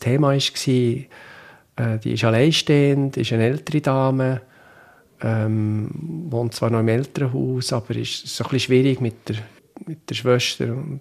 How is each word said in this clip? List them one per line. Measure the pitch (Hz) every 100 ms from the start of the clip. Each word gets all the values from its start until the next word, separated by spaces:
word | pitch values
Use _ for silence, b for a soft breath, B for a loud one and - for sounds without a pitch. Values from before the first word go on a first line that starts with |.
Thema | 123 135 143
ist, | 139 - - -
war. |
Äh, | 127 120 127 - - - - - - _ - 117 110
die | 123
ist | 113
alleinstehend, | 117 113 151 160 - 143 143 139 135 135
ist | -
eine | 113 113
ältere | 147 - 156
Dame, | 143 135 131 131 131 131 - b b b b b b -
ähm, | 117 113 110 110 107 107 107 - 160 165 170
wohnt | 117 117
zwar | - 113
noch | 113
im | 113
Elternhaus, | 117 139 - 135 135 131 127 123
aber | 123 110 117
ist | 113 - -
so | -
ein | 117
bisschen | 131 -
schwierig | 127 135 127
mit | 120 110 -
der, | 110 110 - _ - -
mit | 156 -
der |
Schwester | 117 123 123 - - 120
und | 123 151 139